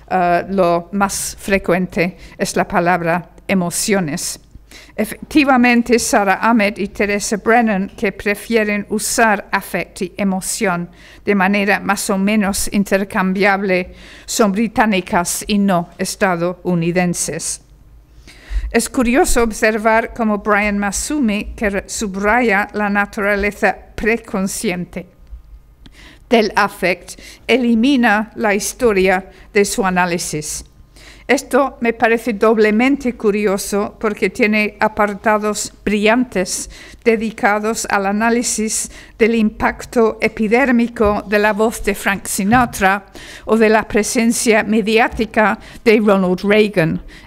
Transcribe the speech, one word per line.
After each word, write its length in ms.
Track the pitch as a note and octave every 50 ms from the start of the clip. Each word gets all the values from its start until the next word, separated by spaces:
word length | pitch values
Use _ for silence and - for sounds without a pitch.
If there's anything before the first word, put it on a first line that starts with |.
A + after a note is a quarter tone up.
| - -
ah, 360 | - F#3 F3+ F3 F3 E3+ F3+ F#3
lo 400 | F#3+ G3 F#3 E3+ E3+ F3 E3+ - -
más 440 | G3 G3+ G3 - - - - -
frecuente 800 | - - - G3 G3 - - E3+ F#3 F#3 F3+ - A3 E3 F#3 - - - - - -
es 160 | G3 - -
la 140 | - F#3 -
palabra 640 | G3 G3 F3 F3 F3+ E3+ E3+ E3 E3 F3+ E3+ - - - - -
emociones. 920 | G3 F#3+ F3 E3+ - - - - G3 G3 F3+ D3 C#3+ F3 - - - - - _ - - - - - - - - -
Efectivamente, 1000 | - G#3+ - - - - - - E4 C#4+ C#4 C4+ B3 A#3+ B3 A#3+ A#3 A#3 - A#3 A#3+
Sarah 400 | A#3 - - A3+ G3+ G3 F#3+ F#3+ G3
Ahmed 340 | A3 A#3 A#3 G3+ G3+ A3 -
y 100 | G3 G3+
Teresa 480 | - - A3 G3+ G3+ G3+ G3+ - A3+
Brennan, 560 | G3 - A#3 A3+ A#3+ A#3 A3 G#3 F#3 G3 G3 -
que 140 | - - G3
prefieren 760 | F#3+ - - G#3 G3+ G3+ - - A3+ A3+ G#3+ G#3 G#3 G#3 G3+ -
usar 580 | G3 G#3+ - - - - A#3 A3+ G#3 G3+ - - -
affect 500 | G3 F#3+ - - F3+ E3 - - - G3+
y 100 | F3+ -
emoción 760 | - G#3 G3 F#3+ F#3+ F3+ - - - - F#3+ F3 F3 F3 E3+ - - - - - - -
de 120 | - G#3
manera 420 | G3+ F#3 F#3+ G3+ G#3 G3 G3+ G3 -
más 320 | F3+ F#3 G3 G3 - -
o 80 | G#3 F#3+
menos 500 | F#3+ G3+ G#3+ A3 G3+ F#3 G3 - - - -
intercambiable, 1200 | G#3 G3 - G#3 F#3+ G#3 G3 - G#3+ F#3 F#3 F#3 G3+ G3 G#3 G3 G3 G3 G3 F#3 F3+ F3+ F3+ - - - - - - -
son 240 | - - - A#3 G3+
británicas 960 | F#3+ G3+ A#3 G#3 - - A3+ A3 G3+ F#3 F3+ - - F3+ F3 - - - -
y 120 | - G#3+ G3+
no 320 | G3+ G3 F#3 E3+ E3+ - - -
estadounidenses. 1600 | G3 F#3 - - G#3+ F#3+ F3+ E3+ E3+ F3+ F3+ F3 - F3+ F3+ E3+ E3 F3 E3+ F3+ F3+ F3 E3+ - - - D3 E3 - - - - - _ - - - - - - - _ - - - - - - - - - - - - -
Es 160 | A#3 A#3 -
curioso 560 | - C4+ B3 A#3 A#3+ C#4+ F#4 - - B3 A#3
observar 680 | A#3 G#3 - B3 A3 A3 G#3+ G#3+ A3+ A3 A3+ A#3 - -
cómo 260 | - A#3 G#3+ G#3 G3+
Brian 400 | G#3 G#3+ G#3 G3+ G#3 G#3 G3+ G3+
Masumi, 760 | G3+ G3+ F#3+ - - - D4 D4+ C4+ A3 G3+ G#3 - - -
que 140 | - A#3 G3+
re-, 180 | G3 F#3+ F3 -
subraya 800 | - - A3+ G3+ F#3 G3 G3+ G#3 A3 B3 B3+ A3+ G3 G3 G#3 G#3 -
la 180 | G#3 G#3 G3+
naturaleza 880 | G3+ G3+ G3+ G3+ - - G3 G3+ G#3 G3 G3+ G#3 G#3 - A#3 G3+ - - - - -
preconsciente 1120 | - - G#3 A#3 A3+ A3+ - - G3 F#3+ G3 - - - A3 F3 F3+ F3 - - F3+ F3 - _ _ - - - - - - - - - - - _ - - - - - - - - - -
del 240 | B3 A3+ A3+ G3 -
affect, 640 | - G#3 G3 - - - F3 F#3 F3+ - - - - - - - - -
elimina 840 | - A#3 C4 B3 A#3 A#3 A3 A3+ C#4 D4 B3+ A#3+ A3+ G3+ G#3+ G#3+ G#3+ -
la 180 | - A3+ G#3+ G3
historia 800 | G#3 G3+ - - - B3+ A#3 G#3 F#3+ F#3 F#3+ F#3+ F#3 F#3+ - - - - - -
de 120 | G#3 G3+
su 220 | G3 - - G3+
análisis. 800 | F#3 F#3 F3+ F3+ F3+ E3+ F3 - - - D3+ D3+ - - - - - _ - - - - - - - - - - -
Esto 480 | A#3+ C#4+ - - - B3 C#4 C4 C4 - A#3
me 100 | A#3 A#3
parece 400 | A#3 B3+ A3 A3+ A3+ A#3 B3 A3+
doblemente 840 | G3 A#3 A3 A3+ G#3+ G#3+ G#3+ G#3+ G#3+ B3 C4+ C#4 - - B3+ A#3
curioso 800 | - - G#3+ G3 G#3+ G#3 G#3 F#3+ G3+ - - G#3 G3+ G#3 A#3 - -
porque 300 | - A3 G#3 - - F#3+
tiene 480 | F#3+ - B3 G#3 G#3+ G#3+ G#3 G3+ G#3 -
apartados 920 | A3 G#3+ G#3+ - G#3 G#3 G3+ F#3+ - A3+ G#3+ G#3+ G#3 G#3+ G#3 G#3 - - - - -
brillantes 840 | G3+ G3+ G#3+ G3+ G#3 A3 B3+ B3 B3 - F#3+ F#3 F#3+ - - - - - - - - - - -
dedicados 840 | A#3 A3+ A3 A3+ A3 G3+ - - G3+ G#3 G#3+ G#3 G#3+ A3+ A3 - -
al 160 | - G3+ G3
análisis 840 | G3 G3+ G#3 A3+ A#3 A3+ A#3+ A#3+ - - - G#3+ A3 - - - - - - - - - -
del 160 | A3+ G#3+ A#3
impacto 840 | A3+ G#3+ G#3+ A3 - B3 A3+ A3+ - - - - B3 A3+ A3 A3 - -
epidérmico 1000 | G#3+ - - A3+ G3+ A3 A#3+ C#4 B3 B3 A#3 A#3+ A3+ - - A3 G3+ G#3 G3+ - G3
de 100 | G#3+ G#3
la 140 | G3+ F#3 G3
voz 320 | G3+ A3 A#3 - - -
de 100 | G#3+ G3
Frank 320 | - - G#3 G3 F#3 -
Sinatra 760 | - - - F#3+ G3 A3+ B3+ A#3+ A#3+ - - - F#3+ G3 G3+ - - - - - - - - -
o 140 | - A3 A3+
de 100 | A3+ G#3+
la 180 | G#3+ A3 G3+
presencia 800 | - - G3+ G#3+ - - A3+ A3+ A#3 A#3 - - - G#3 A3 G3+
mediática 920 | F#3+ G#3+ A3+ G3 G#3+ A3+ A3 A#3+ C#4+ - - A3+ G#3+ - A#3+ G#3+ G3 A3 - - - - - -
de 140 | A#3+ G#3+ G#3+
Ronald 420 | G#3 A3 G3 G3 F#3+ F3+ F#3 F3+ -
Reagan, 580 | G3+ G#3 G#3+ A3 G#3 G#3 F#3 D#3+ D#3+ F3 - - - - - -